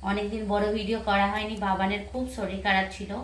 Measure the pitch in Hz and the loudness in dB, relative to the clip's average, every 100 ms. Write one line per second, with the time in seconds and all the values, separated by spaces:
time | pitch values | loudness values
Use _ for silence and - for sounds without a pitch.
0 | 190 202 208 220 214 202 208 214 202 226 | 0 0 0 -2 0 2 2 0 0 -2
1 | 214 196 202 208 214 214 196 190 190 202 | 2 4 4 2 -2 -2 0 2 2 0
2 | 202 254 254 - 190 190 202 190 190 - | -4 -6 -6 -4 -4 -2 2 2 2 -4
3 | 190 208 | -8 -8